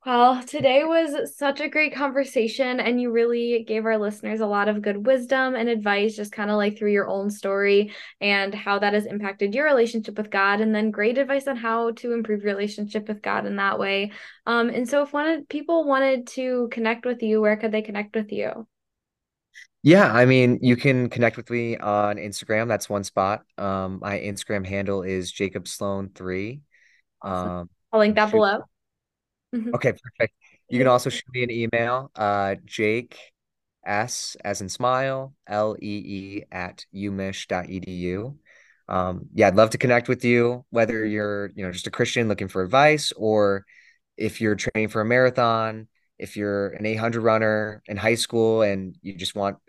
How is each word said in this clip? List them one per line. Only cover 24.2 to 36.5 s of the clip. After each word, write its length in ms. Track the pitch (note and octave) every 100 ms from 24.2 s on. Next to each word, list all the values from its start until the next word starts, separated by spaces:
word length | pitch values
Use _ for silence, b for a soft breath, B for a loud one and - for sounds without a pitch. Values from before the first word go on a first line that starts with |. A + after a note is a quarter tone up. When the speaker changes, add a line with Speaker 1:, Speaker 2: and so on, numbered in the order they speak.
| G2+ G2 - G#2 F#2
Speaker 2:
handle 360 | G2 G2 G2
is 280 | F#2 F#2+ F2+
Jacob 340 | - G2 G2 F2+
Sloan 420 | - G2+ G2 F#2+
three. 480 | - F#2 F#2 G#2 D3 C#3+ b b b _ _
Speaker 1:
Awesome. 320 | G2 F#2 F2+ F2+
Speaker 2:
Um, 100 | F2 _ _
Speaker 1:
I'll 80 | A3
link 140 | G#3+ G#3+
that 100 | G#3+
Speaker 2:
shoot 40 | G#3+
Speaker 1:
below. 240 | G3+ G#3+ - _ _ _ _ _ _ _ _
Mm-hmm. 200 | A#3+ A3
Speaker 2:
Okay, 180 | B2 C3+
perfect. 420 | G#2 A#2+ _ A2+ _ b b _
You 100 | B2
can 80 | C3
also 220 | B2 C3
shoot 140 | - -
me 100 | B2
an 80 | B2
email, 600 | A#2 A2+ A#2 A#2 B2+ C#3 -
uh, 400 | G#2+ G2+ G2 G2
Jake 540 | - - G#2+ A2+ B2 - - _ _ _ _ _
S 520 | - G#2 A#2+ - - -
as 160 | G2+ G2+
in 80 | G2
smile, 640 | - B2 B2+ C3+ C3+ C3+ _ -
L 300 | G#2 A2 G#2+
E 200 | G#2+ G#2 - G2 G2 G2+
E 40 | -